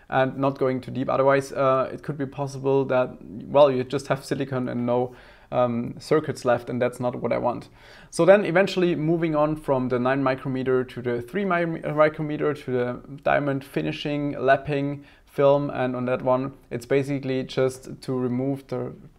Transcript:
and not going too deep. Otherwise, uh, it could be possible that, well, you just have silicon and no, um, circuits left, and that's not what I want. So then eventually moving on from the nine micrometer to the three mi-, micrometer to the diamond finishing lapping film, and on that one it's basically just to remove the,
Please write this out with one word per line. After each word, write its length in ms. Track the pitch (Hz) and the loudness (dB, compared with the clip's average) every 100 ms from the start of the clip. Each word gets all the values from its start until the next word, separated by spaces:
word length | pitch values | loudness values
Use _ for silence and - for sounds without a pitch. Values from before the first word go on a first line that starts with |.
| - | -4
and 280 | 131 131 - | 0 0 0
not 220 | 139 135 | -2 0
going 220 | 131 131 | 0 -2
too 100 | 127 | -6
deep. 180 | 123 135 | -6 -2
Otherwise, 440 | 127 135 139 135 | 2 4 2 0
uh, 360 | - 135 131 127 | 0 2 2 -2
it 100 | - | -6
could 140 | - 151 | -10 -8
be 80 | 135 | -6
possible 580 | 143 139 131 135 135 | -6 -8 -4 0 2
that, 340 | 127 127 123 - | 2 0 0 -6
well, 500 | - 101 - 135 147 | -14 -14 2 6 6
you 140 | 127 131 | 6 -2
just 220 | 139 - | -4 -4
have 180 | 135 - | -4 -4
silicon 420 | 143 139 131 123 | -4 -4 -4 -4
and 180 | 120 120 | -4 0
no, 300 | 123 127 - - - - | 0 0 -6 -20 -20 -4
um, 420 | 127 123 117 127 - | 0 2 0 -6 -6
circuits 440 | - 156 151 123 | 0 0 0 -2
left, 260 | 123 123 - | 2 0 0
and 120 | 123 | -2
that's 180 | 123 - | -2 -2
not 160 | 123 127 | -6 -4
what 160 | 120 | -2
I 60 | 123 | 0
want. 320 | 123 113 - - - - - | -2 -4 -10 -20 -20 -20 -6
So 160 | - 170 | 4 8
then 180 | 208 | 8
eventually 500 | 190 170 196 185 175 | 6 2 2 2 0
moving 440 | 160 151 170 165 151 | 2 0 0 0 2
on 180 | 151 151 | 0 0
from 320 | - 135 127 | 0 0 0
the 120 | 123 | 0
nine 220 | 127 139 | 0 2
micrometer 640 | 135 131 139 127 131 127 | 0 -2 -4 -4 0 0
to 180 | 127 - | 0 -6
the 200 | 123 120 | -4 -4
three 240 | 117 196 196 | -4 -4 0
mi-, 200 | 170 170 | 0 -2
micrometer 880 | 165 151 151 151 156 151 151 147 | -4 -2 4 4 2 -4 -2 -2
to 180 | 147 - | -2 -2
the 300 | 127 123 123 - 139 | -2 -2 -6 -12 -4
diamond 400 | - 139 143 135 | 2 2 2 -2
finishing 760 | - 165 156 151 151 147 143 - | -4 -4 -4 -4 -4 -4 -4 0
lapping 680 | 127 139 143 143 143 143 - - | 2 2 0 -4 -4 -6 -14 -20
film, 460 | _ - 139 143 143 | _ 2 4 4 0
and 280 | - 127 123 | -2 -4 -2
on 80 | 123 | -2
that 160 | 127 | 0
one 320 | 123 127 135 - - | 0 0 -2 -10 -10
it's 140 | 127 - | -8 0
basically 580 | 139 135 139 131 131 | 0 0 -4 -2 -4
just 460 | 131 - 131 131 - 139 | -2 0 0 -2 -14 -12
to 120 | - 131 | -6 -2
remove 480 | 127 123 135 135 - | -2 -2 -2 -4 -6
the, 260 | 127 127 - - | -8 -8 -12 -20